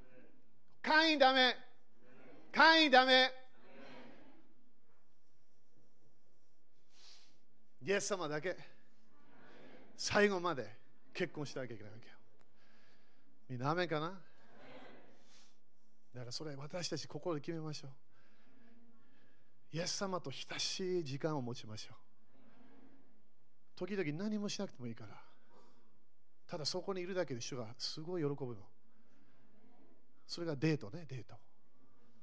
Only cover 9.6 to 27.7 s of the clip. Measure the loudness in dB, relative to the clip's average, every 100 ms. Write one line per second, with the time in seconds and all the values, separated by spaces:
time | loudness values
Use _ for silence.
9.6 | -8 -8 -8 -4 4 6 6 6 2 0
10.6 | -2 -6 -8 -8 -6 -2 -2 -2 -4 -4
11.6 | -4 -6 -6 -6 -8 -8 -8 -8 -8 -8
12.6 | -8 -8 -8 -8 -8 -8 -8 -8 -6 0
13.6 | 2 4 2 0 -2 -4 -8 -8 -8 -8
14.6 | -8 -8 -8 -8 -8 -8 -8 -8 -8 -8
15.6 | -8 -8 -8 -8 -8 -6 -4 -4 -4 -4
16.6 | -4 -2 0 -2 -2 -4 0 0 0 -2
17.6 | -2 -4 -6 -8 -8 -8 -8 -8 -8 -8
18.6 | -8 -8 -8 -8 -8 -8 -8 -8 -8 -8
19.6 | -4 -2 0 0 0 0 -2 -4 -4 -2
20.6 | 0 0 2 2 2 0 2 2 0 -2
21.6 | -4 -6 -6 -6 -8 -8 -8 -8 -8 -8
22.6 | -8 -8 -8 -8 -8 -8 -8 -8 -8 -8
23.6 | -8 -4 -2 0 0 0 0 0 0 0
24.6 | -2 -4 -4 -4 -6 -8 -8 -8 -8 -8
25.6 | -8 -8 -8 -8 -8 -8 -8 -8 -4 -2
26.6 | 0 0 0 -2 0 0 0 0 -2 -4
27.6 | -4